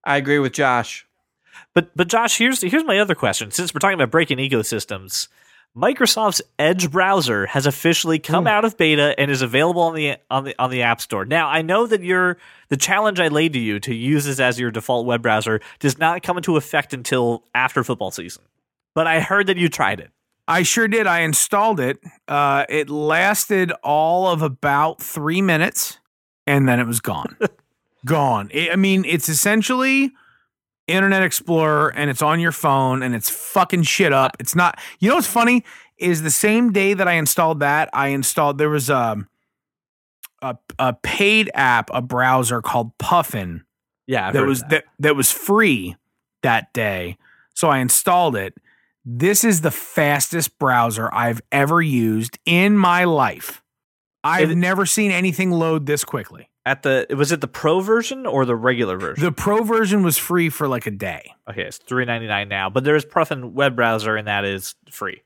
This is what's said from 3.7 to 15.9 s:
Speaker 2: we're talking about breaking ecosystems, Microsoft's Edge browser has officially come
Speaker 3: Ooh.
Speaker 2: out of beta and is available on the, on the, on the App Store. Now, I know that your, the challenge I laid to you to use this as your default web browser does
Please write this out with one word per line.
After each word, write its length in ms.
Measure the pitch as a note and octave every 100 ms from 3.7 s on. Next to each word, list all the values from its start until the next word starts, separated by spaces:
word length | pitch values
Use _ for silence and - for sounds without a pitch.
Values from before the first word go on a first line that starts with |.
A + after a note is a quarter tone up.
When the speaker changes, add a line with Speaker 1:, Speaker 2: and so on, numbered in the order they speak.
Speaker 2:
we're 60 | -
talking 160 | F#3+ F#3
about 140 | B2+
breaking 280 | D#3+ D#3+ C3
ecosystems, 920 | C3+ B2 G#2+ A2 - G2 F#2+ - - _ _ _ _ A#2
Microsoft's 680 | F#3+ C#4 B3 - G#3+ - - -
Edge 320 | D3+ F#3 E3+
browser 560 | E3 F#3+ G3 B2+ G#2 G2
has 180 | C#3 C#3+
officially 520 | C#3 E3+ E3 D#3+ D#3+
come 280 | - E3 G3+
Speaker 3:
Ooh. 20 |
Speaker 2:
out 140 | G#3
of 140 | A3 G#3
beta 360 | D#3+ D3+ D3 -
and 120 | C#3
is 120 | C3+
available 400 | B2+ B2+ D#3+ F3
on 140 | E3 D#3+
the, 200 | D3 - _
on 140 | C3 C#3
the, 100 | -
on 120 | B2+
the 120 | B2+
App 180 | A#2+ A#2
Store. 240 | - G2+ A2
Now, 240 | D#3+ D#3
I 120 | D#3
know 240 | D#3+ G3 A#3
that 160 | G#3+
your, 340 | F3 F#3 F3+ F3 - - _
the 80 | C#3
challenge 420 | - F#3+ G#3+ F#3
I 80 | E3
laid 240 | D3 D#3+
to 60 | C3+
you 220 | A2 G#2
to 120 | C3+
use 300 | A#2 B2 D3+
this 160 | C#3+ C3
as 180 | B2+ A#2
your 140 | A#2+
default 340 | A2+ - B2 A#2+
web 160 | A#2
browser 380 | A#2 G#2+ A2 A2 - -
does 180 | D3